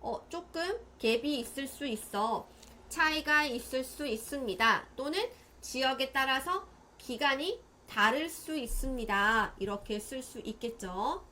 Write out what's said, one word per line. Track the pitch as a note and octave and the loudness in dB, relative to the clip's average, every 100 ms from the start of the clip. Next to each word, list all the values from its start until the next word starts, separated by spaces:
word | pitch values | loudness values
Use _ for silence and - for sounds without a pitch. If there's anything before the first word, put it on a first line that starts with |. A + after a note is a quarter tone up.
어, | A3+ - - | -6 -6 -6
조금 | E4+ F4 E4 F4+ A#4 - - | -10 -6 -4 -2 -4 -8 -2
갭이 | A3+ A#3 | 2 2
있을 | C#4+ C#4 A#3 C#4 C4+ | 2 -2 -4 -6 -8
수 | - C#4+ | -6 -6
있어. | G#3+ - - A3+ G3+ - - - - - | -6 -4 -2 0 -2 -6 -18 -20 -20 -6
차이가 | E4 D#4 D#4 D4 D4+ | 2 2 2 4 4
있을 | D4 A#3+ - C4 | 4 0 -2 -4
수 | B3+ - D4 | -4 -4 -4
있습니다. | A3+ - C#4+ A#3 F#3 A3+ F#3 - - | -4 -4 -4 -2 4 4 4 0 -6
또는 | C#4+ F#4 A#4+ - - - | -2 -2 -2 -6 -20 -16
지역에 | - B3+ C4 C4 C4 | -8 0 0 2 0
따라서 | C4+ C4+ C4 F4 F#4+ - - - - | 0 2 2 0 -2 -4 -18 -20 -16
기간이 | - A#3 C#4+ C4+ F4 A#4+ - - - | -8 0 2 2 0 -4 -8 -20 -4
다를 | G#3+ G#3+ C4+ D#4+ | 4 6 6 0
수 | - - | -6 -4
있습니다. | D#4 A#3 - C4 B3+ A3 G3+ G#3 A3+ G3 - | -4 -2 -2 -2 -2 2 4 6 6 2 -2
이렇게 | G3 G3+ - G#3+ | -4 -4 -4 -4
쓸 | - C4 | -4 -8
수 | B3+ A#3 | -10 -10
있겠죠. | - G#3+ A#3 A#3 F#3 F#3 C4 F#4 - | -10 -6 -8 -6 -6 -2 -2 -2 -8